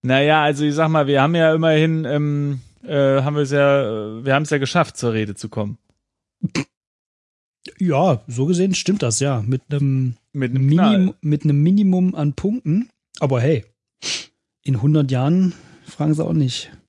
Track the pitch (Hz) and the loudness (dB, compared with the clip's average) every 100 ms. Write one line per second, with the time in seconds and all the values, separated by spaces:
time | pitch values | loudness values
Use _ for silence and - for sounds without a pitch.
0 | 123 135 143 156 147 143 151 147 160 156 | 2 2 4 2 2 0 -2 0 0 2
1 | 143 143 139 170 160 160 160 151 160 160 | 2 2 2 2 2 2 2 2 2 0
2 | 156 147 147 147 143 135 - _ - 143 | -2 -2 -2 -2 -4 -6 -10 _ -6 0
3 | 139 135 135 147 139 143 139 139 117 110 | 2 2 0 -2 -2 2 2 2 0 -4
4 | 107 110 135 135 151 147 135 175 156 - | -6 -6 0 0 0 -2 0 0 -2 -2
5 | 120 110 107 101 110 - 101 107 _ _ | -2 -2 -4 -6 -10 -6 -8 -8 _ _
6 | _ _ _ _ - - - _ _ _ | _ _ _ _ -6 -4 -8 _ _ _
7 | _ _ _ _ _ _ - - 180 139 | _ _ _ _ _ _ -20 -4 0 2
8 | 180 120 - 120 143 175 190 185 - 202 | 2 0 -4 -4 0 0 0 0 -2 -2
9 | 120 113 139 127 107 131 _ 147 139 135 | -2 0 -2 -2 -2 -4 _ -2 0 0
10 | 127 120 _ 147 127 131 135 160 208 202 | -2 -6 _ -6 -4 0 2 4 4 4
11 | 185 - 151 147 151 143 156 202 196 185 | 0 -2 -2 0 0 2 2 2 2 2
12 | 185 165 147 139 196 240 - 175 247 _ | 0 0 -4 -2 -4 -4 -2 -2 -4 _
13 | _ - 143 131 127 139 - _ _ _ | _ -4 -2 0 0 0 -4 _ _ _
14 | - - - _ _ _ - 127 139 151 | -10 -10 -12 _ _ _ -4 0 2 2
15 | 139 131 135 180 185 170 - - - - | 2 0 0 2 0 -4 -20 -20 -20 -6
16 | 151 151 165 165 131 - - - | -2 -2 0 0 -2 -4 -12 -20